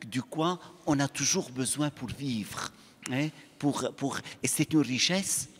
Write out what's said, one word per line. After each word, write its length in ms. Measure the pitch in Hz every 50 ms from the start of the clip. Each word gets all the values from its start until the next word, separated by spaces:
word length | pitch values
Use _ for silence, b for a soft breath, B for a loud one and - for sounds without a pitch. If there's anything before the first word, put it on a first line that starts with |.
| - 117
du 140 | 98 131 120
quoi 360 | - - 156 156 170 180 175 B B B B -
on 120 | - 151 139
a 80 | 143 135
toujours 420 | - - 143 - - 190 - -
besoin 400 | 127 127 131 117 - 143 151 147
pour 180 | - - 131 110
vivre. 640 | - - 139 139 123 110 98 - - - - - - B B B B B - -
Hein ? 180 | 127 131 147 156 - B B B B B
Pour, 340 | - 147 131 - 127 117 -
pour, 220 | - - - - - B B B B B
et 40 |
c'est 260 | 123 - - 156 - -
une 60 | 156 143
richesse, 640 | 117 131 120 - - 175 190 190 - - - - - - -